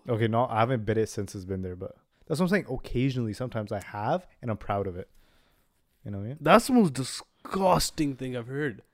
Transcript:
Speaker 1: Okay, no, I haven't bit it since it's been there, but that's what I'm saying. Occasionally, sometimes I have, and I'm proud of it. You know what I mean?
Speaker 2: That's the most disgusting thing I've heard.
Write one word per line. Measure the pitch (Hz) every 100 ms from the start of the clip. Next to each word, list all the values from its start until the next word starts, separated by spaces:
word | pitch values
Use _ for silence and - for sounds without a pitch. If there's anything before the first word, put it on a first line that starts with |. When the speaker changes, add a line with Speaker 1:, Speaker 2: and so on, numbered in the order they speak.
| -
Speaker 1:
Okay, | 113 113
no, | 113 127
I | 110
haven't | 117 131 104
bit | 110
it | 110
since | - 98 104
it's | 92
been | 95
there, | 92 90
but | 95 - _ _ -
that's | 156
what | 180
I'm |
saying. | 196 -
Occasionally, | 127 - 120 135 127 113
sometimes | 101 127 113 104
I | 104
have, | - 104 110 175 - _
and | 117
I'm | 107
proud | - 101 98
of | 87
it. | - _ _ _ _ _ _ _ _ _
You | -
know | 101
what | 104
I |
mean? | 147
Speaker 2:
That's | 147 202 -
the |
most | 247 190
disgusting | 127 127 - - _ - 190 190 165 - - 147 127
thing | 127 123
I've | 120
heard. | 139 151 98 -